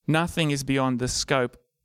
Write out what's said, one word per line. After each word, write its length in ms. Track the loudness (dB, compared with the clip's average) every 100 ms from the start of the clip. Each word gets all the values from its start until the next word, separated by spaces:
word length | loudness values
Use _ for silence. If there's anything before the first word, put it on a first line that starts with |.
| 0
Nothing 460 | 0 0 0 0
is 120 | 0
beyond 360 | 0 0 0 0
the 80 | -2
scope 500 | -4 0 0 0 -6 _ _